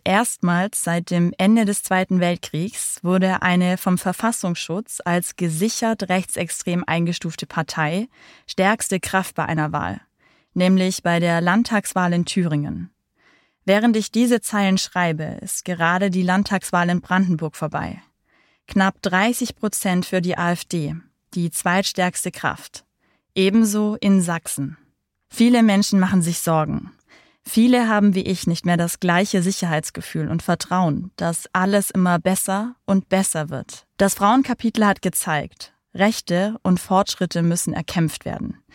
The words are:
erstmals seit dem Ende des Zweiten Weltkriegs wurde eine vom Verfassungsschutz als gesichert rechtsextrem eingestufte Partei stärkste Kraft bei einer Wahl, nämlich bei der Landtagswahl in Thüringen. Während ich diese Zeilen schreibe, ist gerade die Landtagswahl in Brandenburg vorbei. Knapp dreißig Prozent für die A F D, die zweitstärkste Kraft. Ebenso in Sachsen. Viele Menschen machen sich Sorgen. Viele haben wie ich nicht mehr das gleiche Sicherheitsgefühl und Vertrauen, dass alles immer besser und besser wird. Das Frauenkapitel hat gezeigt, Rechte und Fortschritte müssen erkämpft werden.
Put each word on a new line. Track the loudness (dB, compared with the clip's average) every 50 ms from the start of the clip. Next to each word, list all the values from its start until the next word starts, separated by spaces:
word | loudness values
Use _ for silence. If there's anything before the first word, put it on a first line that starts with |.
| -2
erstmals | 0 2 2 2 0 -2 -2 0 0 2 0 0 -2 -4 -6
seit | -4 -2 -2 -2 -2 -2
dem | 0 0 0 0 0
Ende | 2 4 4 4 4 4
des | 2 -2 -4 -2
Zweiten | 0 0 0 0 2 0 2
Weltkriegs | 2 2 0 -2 -6 -6 -6 -4 -4 -4 -6 -8 -8 -8 -8 -6 -2
wurde | 0 2 2 2 2 0 0
eine | 0 2 2 4 2 2 0
vom | -2 0 0 -2
Verfassungsschutz | 0 -2 -4 -4 -2 -2 -2 -2 -2 -4 -4 -4 -6 -6 -6 -6 -8 -6 -8 -14 -8 -4
als | -2 -2 -2 -2 -4 -6
gesichert | -4 -4 -4 -2 0 -2 -2 -2 -2 -2 -2 -2 -2 -2
rechtsextrem | -2 -2 -2 -2 -4 -6 -6 -6 -6 -6 -8 -4 -2 -2 -2 -2
eingestufte | -2 -2 0 0 -2 -2 -4 -6 -8 -8 -8 -12
Partei | -6 -6 -6 -4 -4 -2 -2 -2 -2 -2 -4 -6 -6 _ _ -20 -20 -20 -20 _
stärkste | -10 -2 0 2 2 2 0 -2 -4 -4 -4
Kraft | -4 -2 -2 -2 -2 -2 -4
bei | -6 -4
einer | -2 -2 -2 -2 -2 -4
Wahl, | -4 -4 -6 -8 -10 -14 _ _ _ _ _ _ _ _ _ _
nämlich | 2 4 4 4 4 4 0 -2 -2 -2
bei | 0 0 2
der | 2 2 2 2
Landtagswahl | 2 2 2 2 2 2 -2 -2 -2 -2 -2 0 0 2 2
in | 0 0
Thüringen. | 0 0 0 0 0 0 -2 -2 -4 -6 -8 -10 -12 _ _ _ _ _ _ _ _ _ _ _ _ _ _ _
Während | 2 2 4 4 4 4
ich | 2 0 0
diese | 2 2 4 4 4 2
Zeilen | 0 -2 0 2 2 2 2
schreibe, | 2 0 -2 -2 -2 0 0 0 -2 -6 -8 -8 -10
ist | -10 -8 -8 -8 -6
gerade | -6 -2 0 2 2 2 2 2 2
die | 2 2
Landtagswahl | 2 2 2 2 2 0 -2 -4 -2 0 0 0 2
in | 2 0 -2
Brandenburg | 0 0 2 2 2 2 0 0 -2 -6 -6
vorbei. | -6 -6 -4 -4 -6 -6 -6 -10 -12 -16 _ _ _ _ _ _ _ _ _ _ _ _
Knapp | -2 0 2 2 2 0 _
dreißig | -6 -2 0 2 2 0 0 -2 -4 -6 -6
Prozent | -6 -6 -4 -4 -4 -2 0 0 0 0
für | 0 -2 -2
die | 0 0 -2
A | -2 0 -2
F | -2 -2 -4
D, | -6 -4 -4 -4 -4 -6 -10 -12 _ _ _ _ _ -6
die | -4 -4 -4
zweitstärkste | -4 -4 -2 0 0 0 0 -2 -2 0 -2 -2 -2 -4 -8 -8
Kraft. | -8 -4 -4 -4 -4 -4 -12 -18 -20 -20 -20 _ _ _ _ _ _ _ _ _ _
Ebenso | 2 2 4 4 4 4 4 2 0 -2 -2 -2
in | 0 2 4 4 4
Sachsen. | 4 0 -4 -6 -6 -8 -6 -6 -6 -8 -10 -16 _ _ _ _ _ _ _ _ _ _
Viele | 0 2 4 6 6 6 6
Menschen | 6 4 4 2 4 2 2
machen | 4 4 4 2
sich | 2 0 -2 -2
Sorgen. | -2 0 0 2 0 0 -4 -6 -8 -10 -18 _ _ _ -20 -20 _ _ _ _
Viele | _ -2 2 4 4 6 4 4 4
haben | 2 2 4 4 4 2
wie | 2
ich | 0 -2 -4 -2 0
nicht | -2 -2 0 0
mehr | 0 0
das | 2 0 -2 -4 -2
gleiche | 0 2 2 2 2 2 2 2
Sicherheitsgefühl | 2 0 0 -2 -2 -2 -2 -2 -2 -4 -10 -12 -14 -8 -6 -6 -4 -2
und | -4 -4 -2
Vertrauen, | -2 -2 -2 -2 -2 0 2 2 2 0 -2 -4 -8 -8
dass | -6 -4 -4 -4 -4 -8 -6
alles | -2 -2 0 2 2 0 0 0
immer | 0 0 2 2 2 2
besser | 2 0 0 0 -2 -4 -4 -4 -4 -6 -10 -12 _
und | 0 0 0 0 0
besser | 0 0 0 0 -2 -4 -4 -6
wird. | -6 -10 -10 -12 -16 -20 _ _ _
Das | 0 2 2 2
Frauenkapitel | 2 2 4 4 4 4 2 -2 -2 -2 -2 2 4 4
hat | 4 2 2
gezeigt, | -2 -4 -4 -2 -4 -2 -2 -2 -4 -6 -12 _ -20 -20 _ _ _ _ _
Rechte | 0 2 2 2 -2 -4 -2 0 0 0 -2 -4 -2
und | 0 2 2 2
Fortschritte | 2 2 2 2 2 2 -2 -4 -4 -4 -2 0
müssen | 0 2 0 0 -2 -4 -6
erkämpft | -6 -8 -4 -2 0 0 0 -2 -6 -10
werden. | -10 -8 -8 -8 -10 -10 -12 _ _